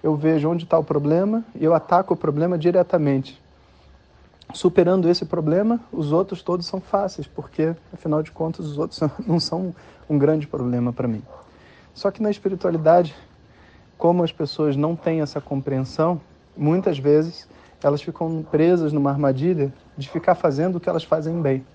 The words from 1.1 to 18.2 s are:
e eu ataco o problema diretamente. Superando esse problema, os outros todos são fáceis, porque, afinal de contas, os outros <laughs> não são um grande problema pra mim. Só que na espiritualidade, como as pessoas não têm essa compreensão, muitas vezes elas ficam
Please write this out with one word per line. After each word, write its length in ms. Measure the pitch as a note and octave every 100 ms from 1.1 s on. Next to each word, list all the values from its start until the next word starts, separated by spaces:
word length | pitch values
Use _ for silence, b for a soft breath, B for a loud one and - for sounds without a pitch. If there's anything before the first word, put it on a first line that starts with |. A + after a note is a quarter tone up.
| E3 G3 A3+ A3 -
e 100 | D#3+
eu 80 |
ataco 400 | E3 - F3+ F#3+
o 40 | E3
problema 400 | D#3+ D3 E3+ F3
diretamente. 840 | E3 F3+ F3 F3 D3 C3+ C3+ - _ _ b b b - _ _ - _ -
Superando 560 | - F#3 F#3 F3 F#3 E3
esse 160 | F3 E3
problema, 540 | E3+ D#3 F3 G#3+ A#3 -
os 220 | - D3
outros 280 | D#3+ G3 F3+
todos 240 | - F3+ E3+
são 140 | F#3+
fáceis, 480 | - G3 G3 - C#3+
porque, 480 | - - - D#3 E3 -
afinal 320 | - D#3+ D3+
de 80 | D#3
contas, 340 | - D#3+ - D#3
os 120 | C#3+
outros 220 | D#3+ - D#3
<laughs> 140 | - A#3
não 140 | E3
são 360 | - E3 F#3 - B B -
um 80 | D3+
grande 300 | D3 D#3 D3
problema 460 | - B2 B2 A#2+
pra 140 | A#2+ B2
mim. 140 | A2 - B B B B B B
Só 180 | - G3+
que 100 | F#3+
na 80 | G#3+
espiritualidade, 840 | G3+ G3 F#3 F#3 E3 D#3 F3 E3 - - _ - b b b b _
como 260 | E3 F3+
as 80 | D#3+
pessoas 440 | - D3 - D3+ C#3
não 200 | D3+ E3+
têm 260 | E3+ D#3+
essa 200 | D3 D3
compreensão, 800 | - C#3 C3+ C3 C3 - E3 E3+ - - _ -
muitas 440 | D3 F3 F#3+ C#3+
vezes 480 | C#3 D3+ E3 - - B B B
elas 200 | D3 D3
ficam 420 | - D3+